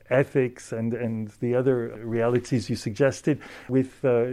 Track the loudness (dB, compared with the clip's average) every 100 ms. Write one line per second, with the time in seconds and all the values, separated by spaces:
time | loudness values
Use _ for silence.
0 | 0 0 2 0 0 -2 -10 -4 -4 -2
1 | -4 -4 -8 -6 -2 2 2 0 -2 -8
2 | -4 0 2 2 2 -2 0 -4 -4 2
3 | 2 2 0 -2 -4 -16 -2 0 0 0
4 | 2 2 2